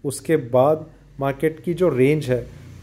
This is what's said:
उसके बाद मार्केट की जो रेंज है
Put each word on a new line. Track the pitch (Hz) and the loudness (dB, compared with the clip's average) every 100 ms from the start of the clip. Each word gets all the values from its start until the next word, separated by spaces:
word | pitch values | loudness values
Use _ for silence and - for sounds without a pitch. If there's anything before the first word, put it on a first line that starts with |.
उसके | 143 - - 156 | -8 -6 -2 -2
बाद | 120 127 143 156 160 - - - | 2 2 4 2 -4 -20 -18 -6
मार्केट | 139 139 160 156 | -4 -2 -4 -4
की | 180 | -6
जो | 160 180 | 0 0
रेंज | 127 135 151 123 | 4 4 2 0
है | 123 117 - - - | -2 -4 -16 -20 -4